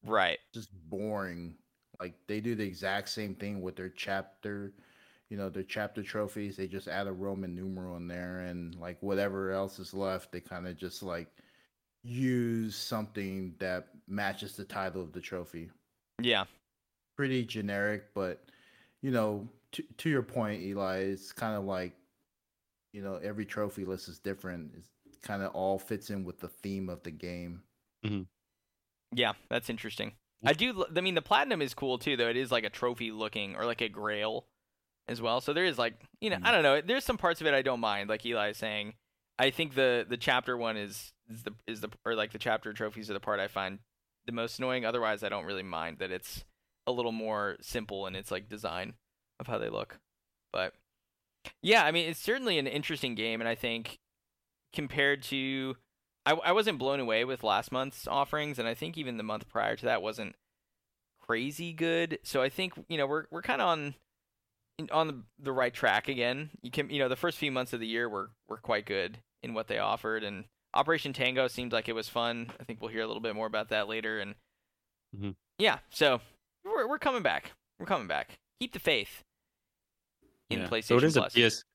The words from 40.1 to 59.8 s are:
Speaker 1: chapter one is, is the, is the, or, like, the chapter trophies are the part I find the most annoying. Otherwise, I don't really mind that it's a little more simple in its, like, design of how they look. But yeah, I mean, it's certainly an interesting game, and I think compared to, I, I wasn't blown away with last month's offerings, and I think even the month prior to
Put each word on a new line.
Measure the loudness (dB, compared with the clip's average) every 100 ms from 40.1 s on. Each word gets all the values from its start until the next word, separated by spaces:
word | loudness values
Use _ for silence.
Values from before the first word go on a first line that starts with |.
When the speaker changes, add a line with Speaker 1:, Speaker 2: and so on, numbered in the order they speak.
| -2
Speaker 1:
chapter | 4 4 4 0
one | 0 -2
is, | -4 -8 -12 _ _
is | -10
the, | -10 -10 -10
is | -6
the, | -6 -6
or, | -2
like, | 0 0
the | -2
chapter | 0 0 -2
trophies | -4 -4 -4 -6
are |
the | -6
part | 0 0
I | 0
find | -2 -4 -6 _ _ _ _ -8
the |
most | -4 -4 -2
annoying. | -2 0
Otherwise, | 2 2 2 0
I | 0
don't | -2
really | -2 -4
mind | -4 -4 -4 -4
that | -4
it's | -4 -6 -12 -12 _ _ _ -4
a |
little | 0 0
more | -2 -2 0 -2 -4
simple | -6 -6 -4 -6 -6
in | -6
its, | -4
like, | -6 -6
design | -8 -4 -4 -6 -10 _ _ _ _
of | -4
how | -2
they | -2
look. | -4 -6 -10 _ _ _ _ _
But | -2 -2 -4 _ _ _ _ _ _ -18 -6
yeah, | 6 8
I | 8
mean, | 4 2
it's | -2
certainly | 0 0 2 2
an | 2
interesting | -2 -2 -2 -2
game, | 0 0 0
and | 0
I |
think | 0 0 -2 -6 -14 _ _ _ _ _ _ _
compared | -6 -4 4 4 4
to, | 0 -2 -2 -2 -2 -6 _ _ _ _ 2
I, |
I | 4 6
wasn't | 4 4 2
blown | 2 2
away | 2 2
with | 2 0
last | 4 4 2
month's | -2 -2 -4 -2
offerings, | 2 2 0 -2 -2
and | -2
I |
think | -2 -6 -6
even | -6 -4
the |
month | -4 -6 -4
prior | 0 2
to | 2